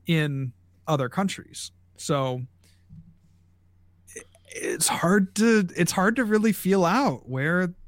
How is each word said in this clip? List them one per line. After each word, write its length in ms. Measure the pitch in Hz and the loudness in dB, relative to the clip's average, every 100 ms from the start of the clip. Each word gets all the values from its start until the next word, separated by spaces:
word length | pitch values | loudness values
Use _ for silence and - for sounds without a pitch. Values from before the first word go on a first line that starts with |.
| - | -2
in 480 | 160 151 135 131 - _ _ - | 0 0 -4 -8 -10 _ _ -2
other 220 | 151 123 | -2 0
countries. 600 | - 196 - - - - - _ - | -2 -4 -4 -12 -16 -16 -18 _ -12
So 440 | - 143 131 127 127 _ _ _ _ - - - _ _ _ _ _ _ _ _ _ - | -4 -2 -2 -4 -10 _ _ _ _ -20 -20 -20 _ _ _ _ _ _ _ _ _ -20
i-, 60 | - _ _ | -20 _ _
it's 380 | - - 120 - | -10 -6 -2 -2
hard 480 | - 170 208 190 - | 0 2 2 2 2
to, 320 | 233 220 185 - | 4 4 2 0
it's 160 | 175 | -2
hard 240 | - 190 240 | 2 2 2
to 60 | 226 | 2
really 280 | 214 220 | 2 2
feel 320 | 190 180 196 170 | 0 0 2 4
out 420 | 214 277 127 - | 2 2 -2 -6
where 440 | 131 147 175 185 180 | -4 0 0 -2 -6